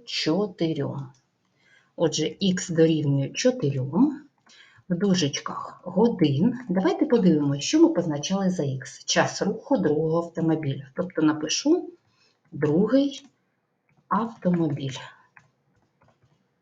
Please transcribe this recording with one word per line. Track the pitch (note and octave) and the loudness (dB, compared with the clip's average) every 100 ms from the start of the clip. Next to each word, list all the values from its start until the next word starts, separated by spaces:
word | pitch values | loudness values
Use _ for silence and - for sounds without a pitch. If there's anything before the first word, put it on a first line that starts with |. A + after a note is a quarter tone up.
| - | -10
чотирьом. | - D#3 F3 G#3 - E3 D3+ C3 C3+ C3 _ _ _ _ _ _ _ _ - | -4 -2 0 -2 -2 -4 -2 -6 -8 -12 _ _ _ _ _ _ _ _ -2
Отже, | D#3+ D#3 D#3 - G3 F#3 | -2 0 -4 -2 -2 0
х | - | 0
дорівнює | E3 D#3+ D#3 D3 C#3 C3+ | 4 4 4 2 0 -2
чотирьом, | - B3+ B3 C#3 C3+ B2+ E3 D4 - - _ _ - _ _ - | 0 0 0 -2 -2 -2 2 2 2 -12 _ _ -20 _ _ -6
в | E3+ | -2
дужечках | G3+ F3+ C#3 - - - - - | 0 2 0 -4 -8 -10 -12 -14
годин. | - G3 A#3 - D3+ C3+ A3+ - - | -4 2 2 4 2 2 0 0 -4
Давайте | F3+ D4+ - D#4 | 0 0 0 2
подивимося, | A#3 F#3 D3+ C#3+ C#3 | 4 4 4 2 -2
що | - D#4+ | 0 4
ми | E4 | 4
позначали | D4+ F3+ C#3+ - G3 F#3+ | 4 -2 -4 -4 -2 -2
за | F3+ | -2
х. | C#3 C3 - - - | -2 -4 -10 -10 -2
Час | F3 C#3 - | 0 0 -2
руху | F3 A3 - C4 | -4 -4 -2 0
другого | D3+ D3+ D#3+ E3 | 2 0 0 0
автомобіля. | E3+ - D#3+ D#3 C#3+ C3+ - - | -2 -2 0 0 -2 -6 -8 -8
Тобто | F3+ - | -6 0
напишу | D#3 D3+ D3+ - C#4+ F4 - - _ _ _ _ _ | 0 0 -4 -2 0 0 -2 -14 _ _ _ _ _
другий | C#3+ D3 D#3+ A3 C4+ C#4 - - _ _ _ _ _ _ _ - | -4 0 2 4 2 2 -4 -18 _ _ _ _ _ _ _ -4
автомобіль. | G3 A3+ - F3+ F3 D#3+ C#3 C3+ - - - _ _ _ _ _ _ _ _ _ _ _ _ _ _ | -4 -4 -4 0 2 0 -2 -6 -10 -14 -20 _ _ _ _ _ _ _ _ _ _ _ _ _ _